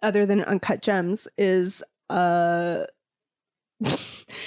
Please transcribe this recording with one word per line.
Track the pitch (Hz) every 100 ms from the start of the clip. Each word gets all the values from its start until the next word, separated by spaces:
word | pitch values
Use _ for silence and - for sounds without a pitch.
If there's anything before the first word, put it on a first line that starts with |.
other | 214 202 202
than | 202
Uncut | - 196 - -
Gems | - 196 175 214 - -
is, | 196 185 180 - - _ -
uh, | 175 175 175 170 170 175 165 - - _ _ _ _ _ _ _ -
<laughs> | 220 277 - - - -